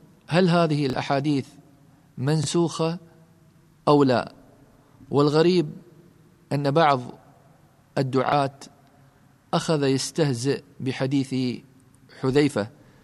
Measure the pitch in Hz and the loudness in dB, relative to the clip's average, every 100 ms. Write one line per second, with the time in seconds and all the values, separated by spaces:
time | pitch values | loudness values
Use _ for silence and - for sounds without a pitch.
0 | - _ - 175 185 175 165 147 135 127 | -20 _ -4 0 2 2 2 0 -2 -4
1 | - 139 151 139 - - - - _ _ | -2 -2 0 -2 -4 -14 -20 -20 _ _
2 | _ - 135 156 135 170 170 - 165 175 | _ -6 -2 0 0 0 0 -2 -4 -6
3 | - - - _ _ _ _ _ 147 147 | -12 -20 -20 _ _ _ _ _ 4 6
4 | 135 113 - - - - - _ _ - | 6 2 -2 -12 -20 -20 -20 _ _ -20
5 | - 135 147 156 175 180 151 - - - | -4 0 2 4 4 2 0 -6 -20 -20
6 | - _ _ _ - 143 143 156 151 131 | -20 _ _ _ -6 -4 0 2 2 2
7 | 127 - - - _ _ _ _ _ - | -4 -16 -20 -20 _ _ _ _ _ -6
8 | 131 131 123 147 139 - - _ _ _ | -2 -2 0 0 0 -6 -20 _ _ _
9 | _ _ _ _ _ 170 - 156 139 131 | _ _ _ _ _ -4 -2 0 0 -2
10 | - - 143 117 135 127 - - 131 - | -2 -2 -2 -2 -4 -4 -8 -10 -8 -6
11 | 135 143 131 131 127 113 - _ _ _ | -2 -2 -2 -4 -4 -6 -12 _ _ _
12 | - - 131 139 143 107 107 - - - | -20 -8 0 2 2 0 -6 -8 -20 -20